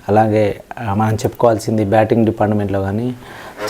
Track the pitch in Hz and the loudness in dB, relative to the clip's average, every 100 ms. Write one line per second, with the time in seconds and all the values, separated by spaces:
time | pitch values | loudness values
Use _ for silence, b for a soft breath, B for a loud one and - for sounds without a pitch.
0 | - 104 110 107 104 - - - 113 98 | 0 2 4 2 0 -2 -12 -10 -4 -2
1 | 110 107 113 - 120 110 - 110 101 110 | 0 0 -2 2 2 2 0 0 2 2
2 | 110 117 110 107 107 104 101 98 95 104 | 4 2 2 2 0 0 -2 -2 -2 -2
3 | 123 123 B B B B - | -4 -8 B B B B 2